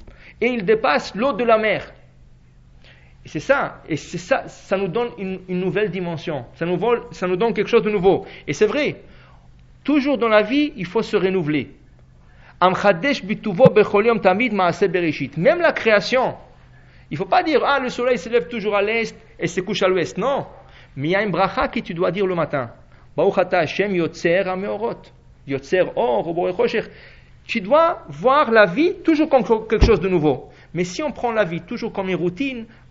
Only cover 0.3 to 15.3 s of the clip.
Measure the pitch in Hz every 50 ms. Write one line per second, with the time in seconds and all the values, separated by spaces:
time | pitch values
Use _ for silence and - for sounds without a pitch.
0.3 | - - 214 240 247 233 190 180 220 220 - 269 294 262 - - - 190 233 285
1.3 | 277 196 240 233 226 220 214 214 190 139 - - - - - - - - - -
2.3 | - - - - - - - - - - - - - - - - - - - -
3.3 | - 156 147 - 277 277 214 - - - - - 160 143 - - - 170 - -
4.3 | - - - 156 - - - - 202 190 196 185 156 226 240 160 - - 196 190
5.3 | 190 180 - - 185 180 185 185 165 202 214 208 175 190 180 170 170 147 - 175
6.3 | 156 139 120 - - - 165 170 180 175 185 233 240 240 - - - - 190 180
7.3 | 185 180 226 233 214 220 196 - - 226 175 214 208 202 170 196 170 131 - -
8.3 | - - - - 151 - 208 214 208 285 294 214 139 - - - - - - -
9.3 | - - - - - - - - - - - - 294 302 247 285 277 214 233 226
10.3 | 214 214 208 196 254 285 294 294 - 185 180 - - 233 220 220 - 202 170 185
11.3 | 185 190 165 143 151 196 175 - - - - - - - - - - - - -
12.3 | - - - - - - 175 185 180 170 - 202 196 165 175 285 269 - - 185
13.3 | 214 - - 220 190 170 262 262 190 214 202 - - 202 208 233 233 208 - 190
14.3 | 185 202 254 247 208 196 185 175 160 - 208 190 170 185 175 160 147 - 139 120